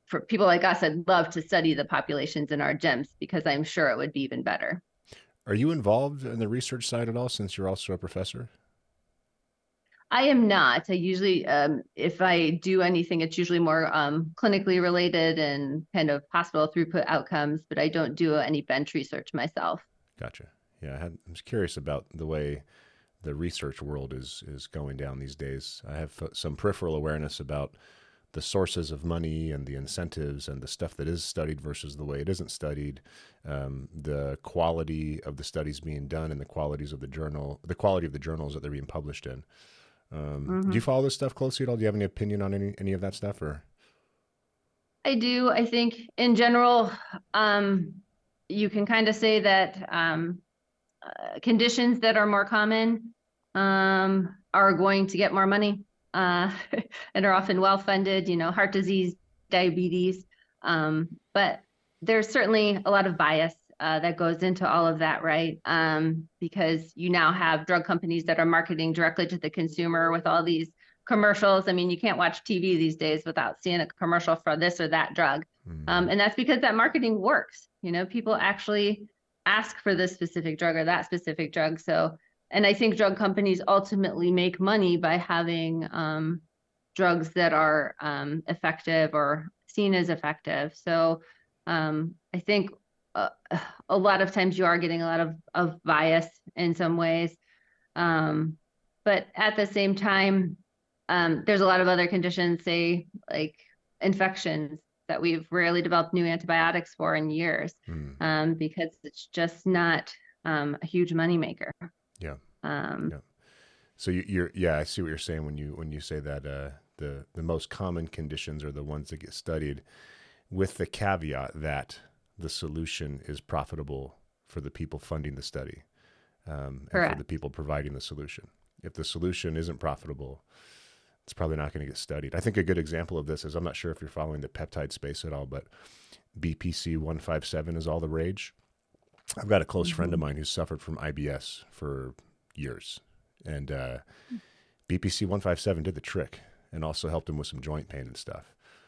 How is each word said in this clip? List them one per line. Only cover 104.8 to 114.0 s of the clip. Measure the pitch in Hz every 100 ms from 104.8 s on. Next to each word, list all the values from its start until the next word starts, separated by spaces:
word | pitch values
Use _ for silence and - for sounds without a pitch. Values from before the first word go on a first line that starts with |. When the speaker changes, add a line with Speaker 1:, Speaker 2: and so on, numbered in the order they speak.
| _ _ -
Speaker 1:
that | -
we've | 170 165 160
rarely | 175 170 175
developed | 165 170 165
new | 180
antibiotics | 170 170 170 165 165 170 -
for | - 160 156
in | 156
years, | 156 170 - 165 - -
Speaker 2:
Mm. | 80 71 67
Speaker 1:
um, | 160 156 160
because | 160 156 175 165 _
it's | 147 - -
just | 175 170 - 190
not, | 180 170 156 - - _ _
um, | 160 151 147 143
a | 165
huge | 180 175
moneymaker. | 165 165 170 - - - - 175 _ _ _
Speaker 2:
Yeah. | 78 71 _ _
Speaker 1:
Um, | - 147 - - -
Speaker 2:
Yeah. | 147 _ _ _ _ _ _ _
So | _